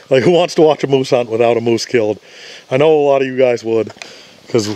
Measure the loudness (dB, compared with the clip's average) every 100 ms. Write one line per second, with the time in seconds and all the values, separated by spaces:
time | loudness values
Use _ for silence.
0 | -2 0 2 2 0 2 2 2 0 -2
1 | 0 -2 -2 0 0 2 0 -2 -2 -2
2 | -2 -4 -10 -20 -20 -20 -6 0 2 2
3 | 2 0 -2 0 0 0 -2 -2 -4 -10
4 | -20 -20 -20 -20 -4 -4 -2